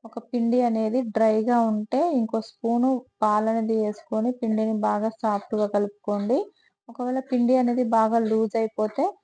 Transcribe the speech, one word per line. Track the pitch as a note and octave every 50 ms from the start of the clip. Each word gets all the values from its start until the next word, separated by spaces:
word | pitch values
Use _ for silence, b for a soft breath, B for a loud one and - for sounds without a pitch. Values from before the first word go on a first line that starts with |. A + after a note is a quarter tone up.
| _
ఒక | A#3 - A#3+
పిండి | - _ - A#3+ A#3 A#3 A#3 B3
అనేది | B3 A#3+ A3 A3 A3 A3 A3 B3+ C4 A3+
డ్రైగా | G3+ A3 A3+ A3 G#3+ G#3+ G#3+ A#3+ A#3+ A#3+
ఉంటే | A3+ A3+ G#3+ G#3+ G#3+ - - C4+ D#4+ F4
ఇంకో | D#4+ B3+ A3+ A3+ - A3
స్పూను | A3 - - _ - A#3 A#3 A#3+ B3 C4 C4+ B3 - _ _ _
పాలు | G#3+ G#3+ G#3 G#3+ A3 A3
అనేది | A3+ A3+ A3 A3 A3
వేసుకొని | A3 G#3+ G#3 G#3+ - - _ - A3 A3 B3
పిండిని | B3 B3 - A3 A3 G#3+ A3 A3 A3 G#3+
బాగా | G#3 G#3+ G#3 G#3 G#3 A3 G#3+
సాఫ్ట్‌గా | _ - A3 G#3 G3+ G3+ - - G#3 G#3
కలుపుకోండి. | G#3 G#3 G#3 G3+ G3+ - _ _ - G3+ G3+ G3+ G#3 B3 D#4+ G4+ - b b b b b b _ -
ఒకవేళ | A#3+ - B3 B3 B3+ C4
పిండి | C4 C4 C4 B3 A#3+ A#3 B3+
అనేది | B3+ B3+ A#3+ A#3+ B3 B3+ A3+
బాగా | A3+ A3+ A3 A3 A3+ A#3
లూజ్ | A3+ G#3+ A3 A3 A3+ G#3+ -
అయిపోతే | A3+ A3+ A3 _ - G#3+ G#3+ - - C#4+ G4 G4+ _